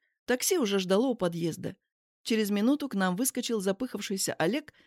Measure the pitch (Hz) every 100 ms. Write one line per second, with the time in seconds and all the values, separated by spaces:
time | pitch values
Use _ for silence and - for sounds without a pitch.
0 | _ _ - 254 - 370 220 196 185 190
1 | 269 233 180 170 165 - - - _ _
2 | _ _ - 220 208 202 220 294 277 196
3 | 185 180 254 - 240 226 190 190 254 208
4 | - 196 - - 233 262 302 _